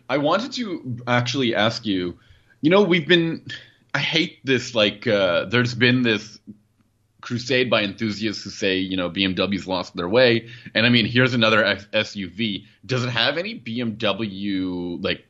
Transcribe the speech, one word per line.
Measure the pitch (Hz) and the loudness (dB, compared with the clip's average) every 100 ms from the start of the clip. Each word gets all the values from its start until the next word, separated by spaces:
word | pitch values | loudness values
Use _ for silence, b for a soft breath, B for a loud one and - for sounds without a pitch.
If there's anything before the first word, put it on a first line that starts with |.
| - | -4
I | 139 | 0
wanted | 143 190 254 | 2 0 -2
to | - 220 170 127 117 - | -8 -8 -8 -8 -8 0
actually | 123 123 139 120 | 0 2 0 0
ask | 101 110 120 | 2 0 0
you, | 110 92 90 - b b b b | -2 -2 -2 -6 b b b b
you | 151 | 4
know, | 196 | 6
we've | 196 180 143 | 6 2 4
been, | 175 165 160 - B B B B | 4 2 -4 -10 B B B B
I | 139 | -4
hate | 147 165 156 - | -2 0 -2 -4
this, | 131 127 123 | 0 0 0
like, | 117 104 104 120 | 2 2 2 0
uh, | 101 95 85 | 2 4 2
there's | 64 123 120 | 2 2 2
been | 120 123 127 | 2 4 4
this | 120 104 - - - - _ _ _ _ _ _ | 4 0 -2 -18 -20 -20 _ _ _ _ _ _
crusade | - 117 123 127 127 | -8 -6 0 0 2
by | 113 | 2
enthusiasts | 101 95 110 98 107 98 | 0 -2 -4 -4 -6 -6
who | 98 | -10
say, | - 98 95 | -4 0 0
you | 95 92 | 0 -2
know, | 87 | -4
B | 85 | -2
M | 98 | -2
W's | 95 95 98 90 | 0 -2 -2 -4
lost | 90 87 87 | -6 -6 -6
their | 87 | 0
way. | 117 127 117 - B B | 4 4 4 -2 B B
And | 107 120 | 0 4
I | |
mean, | 120 104 | 4 2
here's | 117 131 | 2 2
another | 123 110 107 | 2 4 4
X-, | 101 95 - | 2 0 -2
S | 107 107 104 | -2 -2 -6
U | 92 | -10
V. | 87 113 92 - b 101 | -6 -4 -6 -10 b -6
Does | 127 | -4
it | 120 | -2
have | 120 120 151 | 0 0 -2
any | 202 | -6
B | 233 117 117 | -10 -10 -6
M | 117 104 | -6 -4
W, | 107 98 110 95 101 95 92 90 87 85 | -2 -2 -6 -6 -6 -4 -4 -6 -6 -4
like, | 95 85 | -4 -4